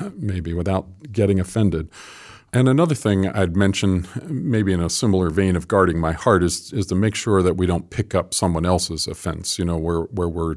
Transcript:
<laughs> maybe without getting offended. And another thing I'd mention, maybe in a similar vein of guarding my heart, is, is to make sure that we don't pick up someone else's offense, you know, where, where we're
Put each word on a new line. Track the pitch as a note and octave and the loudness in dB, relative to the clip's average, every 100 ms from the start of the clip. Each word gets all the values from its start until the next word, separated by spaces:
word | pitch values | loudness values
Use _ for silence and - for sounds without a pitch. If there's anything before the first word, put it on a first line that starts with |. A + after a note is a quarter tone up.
| G3 | -10
<laughs> | F#3+ | -8
maybe | A2 F#2 E2 | -6 -4 -4
without | E2+ F2 F#2+ - - C#3+ | -4 -2 -2 -4 -14 -8
getting | G#2+ G2 F#2+ | 0 2 2
offended. | F2+ A2+ G#2 D#2+ D#2 - - - - - _ B2 | 0 0 0 0 -6 -14 -20 -20 -20 -20 _ 2
And | C3 | 4
another | C3+ E3+ | 4 2
thing | C#3+ G#2+ G2 F#2+ | 2 2 2 2
I'd | G#2 F2+ F2+ | 0 0 2
mention, | G2 G2 G2 F#2 F2 - E3+ | 2 2 2 0 -2 -10 -8
maybe | C3+ E3 A2+ G2 | -6 -2 0 2
in | F2+ | 2
a | E2+ | 0
similar | - A#2 F#2+ F2 | 0 2 2 2
vein | E2 F#2+ F2+ | 2 2 2
of | - | 2
guarding | G2+ F2+ E2 | 2 4 2
my | D#2+ | 0
heart, | D#2+ B2 G2 | 0 4 4
is, | F2 - - | 4 -2 -8
is | - F#2+ | -6 -2
to | F#2 | 0
make | G#2+ - | 0 -2
sure | - G2 | 0 2
that | F2+ F2 | 4 2
we | F2+ | 0
don't | E2+ - | 0 -4
pick | - G2+ | -6 -2
up | F#2 E2+ | -2 -2
someone | - F2+ D#2+ | -2 0 0
else's | F2+ F2+ - D#2+ - | 2 0 0 -6 -8
offense, | D#2+ F#2 D#2+ E2 - | -8 -8 -8 -6 -4
you | F2 | -2
know, | E2 | -2
where, | D#2+ E2+ | -2 -2
where | E2 G#2 E2+ | -4 -4 -4
we're | E2 E2 | -2 -4